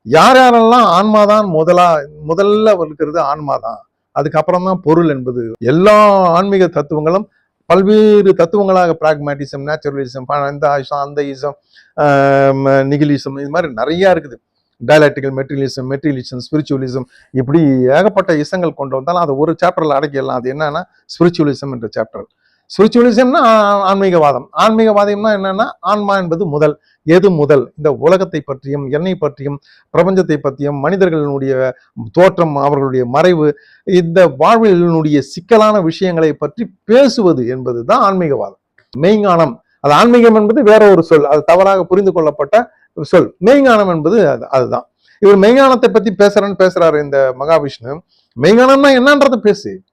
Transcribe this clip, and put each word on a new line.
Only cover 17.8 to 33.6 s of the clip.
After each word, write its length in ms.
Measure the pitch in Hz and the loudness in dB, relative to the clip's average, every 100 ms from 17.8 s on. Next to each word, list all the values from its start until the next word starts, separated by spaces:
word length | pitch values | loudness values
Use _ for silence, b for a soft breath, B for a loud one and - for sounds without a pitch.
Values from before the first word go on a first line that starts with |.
ஏகப்பட்ட 520 | 127 147 208 196 185 | 2 2 0 -2 -2
இசங்கள் 400 | 156 147 185 170 | -4 -4 -4 -6
கொண்டு 220 | 139 135 131 | -6 -8 -8
வந்தாலும் 260 | 135 175 | -4 -4
அதை 140 | 165 135 | -2 -2
ஒரு 200 | 160 160 175 | -2 -2 -2
சாப்டர்ல 280 | 180 156 | -2 -2
அடக்கிடலாம். 340 | 139 147 139 131 | -2 -2 -6 -6
அது 260 | 127 123 | -6 -8
என்னன்னா, 280 | 143 151 156 180 _ _ | -6 -6 -6 -12 _ _
ஸ்பிரிச்சுவலிசம் 680 | - 175 175 147 131 139 | -2 -2 0 -4 -4 -10
என்ற 180 | 127 110 117 | -10 -10 -8
சாப்டர். 240 | 113 - - _ _ _ _ | -10 -10 -20 _ _ _ _
ஸ்பிரிச்சுவலிசம்னா 680 | - 214 240 240 233 254 | 0 0 4 2 2 0
ஆ-, 600 | 320 240 220 202 202 190 | 2 2 2 2 0 0
ஆன்மீகவாதம். 520 | 196 196 175 147 123 - 156 | 0 0 2 0 -2 -8 -2
ஆன்மீகவாதம்னா 720 | 208 220 220 208 202 202 220 | 0 2 2 2 0 -2 -2
என்னன்னா, 400 | 208 190 190 226 - | -2 -4 -4 -6 -6
ஆன்மா 380 | 175 208 202 196 | -4 -4 -2 -2
என்பது 280 | 175 165 185 | -2 -4 -4
முதல். 340 | 147 151 147 _ _ | -2 -2 -2 _ _
எது 260 | 151 175 196 | 0 2 2
முதல்? 440 | 165 143 143 120 - | 0 2 0 0 -6
இந்த 140 | 151 | -6
உலகத்தை 500 | 120 151 185 185 160 | -2 0 0 -2 -8
பற்றியும், 480 | - 131 135 143 139 | -10 -14 -10 -10 -6
என்னை 260 | 147 185 185 | -6 -4 -6
பற்றியும், 440 | 147 139 139 143 b b b 151 | -6 -6 -12 -12 b b b -2
பிரபஞ்சத்தை 400 | 175 190 151 147 | 0 0 -2 -4
பற்றியும், 380 | 139 131 143 143 | -4 -6 -8 -4
மனிதர்களுடைய 1000 | 143 190 185 156 143 139 135 131 131 - b - 113 | -4 0 0 -2 -4 -6 -4 -2 -4 -6 b -16 -6
தோற்றம், 440 | 160 185 185 165 139 | 2 2 2 -4 -2
அவர்களுடைய 500 | 139 143 135 127 120 | -2 -2 -2 -4 -2
மறைவு, 520 | 139 180 170 151 147 | 0 0 2 -2 -4